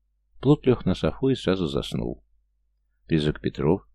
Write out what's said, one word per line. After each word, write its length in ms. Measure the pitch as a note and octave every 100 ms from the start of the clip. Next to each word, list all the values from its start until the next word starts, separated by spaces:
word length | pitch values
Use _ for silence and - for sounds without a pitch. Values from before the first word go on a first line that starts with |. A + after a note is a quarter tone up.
| _ _ _ -
Плут 240 | B2+ D3+ B2+
лег 200 | A#2+ -
на 80 |
софу 360 | F2+ D#2+ - C3+
и 60 | B2+
сразу 320 | G2 F#2+ D#2+
заснул. 560 | C2+ - - A#1 A#1+ _ _ _ _ _ _ _ _ -
Призрак 340 | D#2+ D2+ -
Петров 460 | - - C#2 F#2+ -